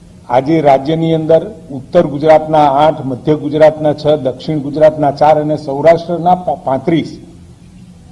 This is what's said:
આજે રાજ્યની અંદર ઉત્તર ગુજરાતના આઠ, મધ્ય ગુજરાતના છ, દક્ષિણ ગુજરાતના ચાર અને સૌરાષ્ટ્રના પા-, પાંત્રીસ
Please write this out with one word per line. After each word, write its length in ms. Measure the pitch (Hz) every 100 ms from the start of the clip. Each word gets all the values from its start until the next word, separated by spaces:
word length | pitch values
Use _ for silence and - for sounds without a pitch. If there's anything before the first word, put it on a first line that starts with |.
| - - -
આજે 320 | 123 135 160
રાજ્યની 520 | 147 135 135 160 165
અંદર 380 | 160 156 160 196 - -
ઉત્તર 360 | 135 - 180 156
ગુજરાતના 500 | 139 156 156 156 156
આઠ, 480 | 147 135 156 156 127
મધ્ય 300 | 120 - 151
ગુજરાતના 580 | 139 151 156 156 151
છ, 140 | 143 147
દક્ષિણ 520 | 151 131 123 - 156
ગુજરાતના 520 | 135 143 156 151 143
ચાર 300 | 139 147 156
અને 160 | 151 151
સૌરાષ્ટ્રના 760 | 139 139 151 165 165 170 165 180
પા-, 220 | 175 143
પાંત્રીસ 560 | - 131 - 165 120 - - - - - - - - - -